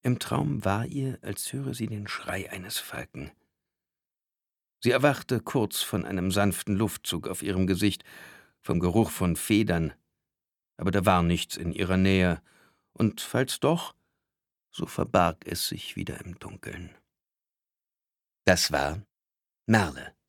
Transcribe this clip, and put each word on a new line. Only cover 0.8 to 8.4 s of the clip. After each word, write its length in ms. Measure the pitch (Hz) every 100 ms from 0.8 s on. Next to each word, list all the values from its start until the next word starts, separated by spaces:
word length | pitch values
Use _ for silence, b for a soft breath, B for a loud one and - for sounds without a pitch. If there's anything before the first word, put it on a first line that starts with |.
| 117
ihr, 340 | 147 135 120
als 300 | - 101 -
höre 220 | 131 135
sie 140 | 123 113
den 200 | 107 101
Schrei 440 | - - 92 92
eines 260 | 98 92 -
Falken. 540 | - - - 67 71 _ _ _ _ _ _ _ _ _ _ _ _ _ _ _
Sie 120 | 120
erwachte 480 | 123 147 131 - 120
kurz 420 | - 139 104 -
von 240 | - 101 -
einem 240 | 92 92
sanften 460 | 95 101 87 - 98
Luftzug 520 | 107 - - 85 -
auf 140 | 90
ihrem 260 | - 92 95
Gesicht, 360 | 92 104 - B B B B